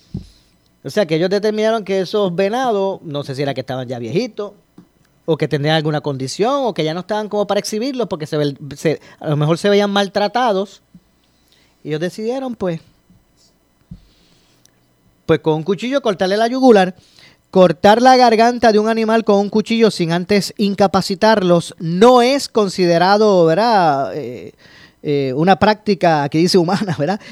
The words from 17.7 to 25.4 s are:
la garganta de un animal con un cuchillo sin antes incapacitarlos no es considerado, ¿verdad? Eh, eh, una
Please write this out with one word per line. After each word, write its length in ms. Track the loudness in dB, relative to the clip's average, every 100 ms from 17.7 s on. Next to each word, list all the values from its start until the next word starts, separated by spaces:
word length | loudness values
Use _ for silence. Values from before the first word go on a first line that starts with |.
| 4 4 6
la 140 | 6 6
garganta 560 | 6 4 2 2 2
de 60 | 2
un 100 | 2
animal 360 | 0 0 0
con 160 | 2 2
un 80 | 2
cuchillo 420 | -2 -2 2 2
sin 220 | 2 -2
antes 400 | -2 0 -2 -2 -4
incapacitarlos 1160 | -2 0 0 0 -2 0 2 2 2 2 0 -8
no 420 | -6 4 6 6
es 280 | 4 0 -2
considerado, 960 | -2 -2 0 2 4 4 4 4 4 4
¿verdad? 680 | 4 2 2 2 0 -2
Eh, 380 | -6 -10 -12 -16 -20 _ -20 -20 _
eh, 300 | -4 -2 -2
una 240 | 0